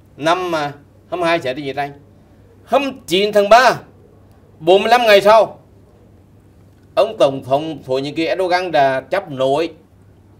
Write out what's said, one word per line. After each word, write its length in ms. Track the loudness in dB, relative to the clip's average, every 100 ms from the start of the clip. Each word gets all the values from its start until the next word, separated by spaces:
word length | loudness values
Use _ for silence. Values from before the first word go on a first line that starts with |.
| _ -6
năm 340 | -2 -2 -4
mà 220 | -6 -6 -10 _ _ -12
hăm 100 | -6
hai 200 | -2 -2
xảy 120 | -4
ra 80 | -8 -8
chiến 100 | -8
tranh, 160 | -8 -12 -20 _ _ _ _ _ -4
hăm 340 | -2 -2 -10 -4
chín 260 | -2 0
tháng 160 | 2 6
ba, 300 | 6 6 0 -6 _ _ _ _ _ _ -4
bốn 220 | 2 2
mươi 80 | 4
lăm 120 | 2
ngày 200 | 4 4
sau, 380 | 6 4 2 -4 _ _ _ _ _ _ _ _ _ _ _ _ _ -4
ông 200 | -2 0
tổng 240 | -2 -2
thống 400 | -4 -4 -4 -10 -6
Thổ 120 | -6
Nhĩ 140 | -6
Kỳ 140 | -6 -4
Erdogan 460 | -4 -2 -2 -2
đã 300 | 0 0 -2
chấp 300 | -6 -6 -6
nối 420 | -4 -2 -2 -4 -10 _ _ _ _ _ _